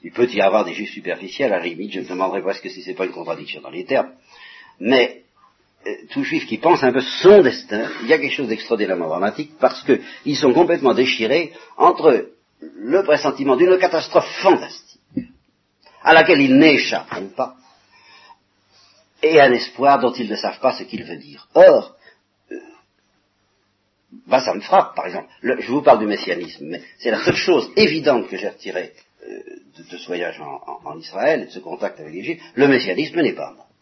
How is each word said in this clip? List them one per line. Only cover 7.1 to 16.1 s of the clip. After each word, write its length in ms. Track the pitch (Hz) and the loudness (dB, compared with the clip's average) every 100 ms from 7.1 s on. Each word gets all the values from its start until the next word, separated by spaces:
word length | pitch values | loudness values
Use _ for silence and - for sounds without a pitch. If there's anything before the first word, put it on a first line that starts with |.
| - 180 208 | 2 8 8
destin, 480 | 139 117 - 104 - - | 6 0 -8 -8 -8 -10
il 60 | 117 | -2
y 60 | |
a 60 | 156 | 0
quelque 160 | 139 - | 0 -6
chose 140 | 123 | -6
d'extraordinairement 580 | 110 - 113 101 90 80 | -8 -6 -4 -2 -4 -4
dramatique, 460 | 82 101 - 151 - | -4 -4 -6 -14 -2
parce 240 | 127 - | -2 -2
que 180 | - 123 - - - | 0 0 0 -12 -8
ils 100 | 139 | 0
sont 180 | 143 | 2
complètement 400 | 135 170 170 135 | 4 2 2 0
déchirés 600 | 110 127 127 110 151 156 - - - | 2 0 0 0 -2 -2 -12 -20 2
entre 540 | 349 - - 254 - _ _ _ | 2 4 2 2 -2 _ _ _
le 440 | 76 73 107 175 | -20 -14 -2 -2
pressentiment 520 | 190 147 143 139 139 127 | 2 0 0 -4 0 2
d'une 220 | 180 185 | 4 4
catastrophe 500 | 175 165 - - - - | 2 -2 0 0 0 -2
fantastique, 580 | 196 170 - - _ _ _ - - _ _ _ _ _ _ _ | 2 2 -2 -18 _ _ _ -12 -12 _ _ _ _ _ _ _
à 120 | - | 4